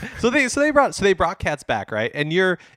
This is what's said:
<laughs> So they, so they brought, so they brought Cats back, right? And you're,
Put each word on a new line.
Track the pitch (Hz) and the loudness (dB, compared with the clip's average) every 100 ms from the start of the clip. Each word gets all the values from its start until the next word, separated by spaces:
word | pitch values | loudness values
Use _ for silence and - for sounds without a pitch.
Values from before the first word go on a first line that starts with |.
<laughs> | - - | -10 -4
So | 233 | 0
they, | 285 254 | 2 0
so | 285 | 0
they | 302 | 2
brought, | 285 233 | 4 2
so | - | 2
they | 196 | 0
brought | 185 170 190 | 2 0 -2
Cats | 170 147 | -6 -4
back, | - 110 95 | -4 -4 -4
right? | 107 117 | -4 -4
And | 147 151 | -4 -2
you're, | 175 185 175 - | 2 2 0 -8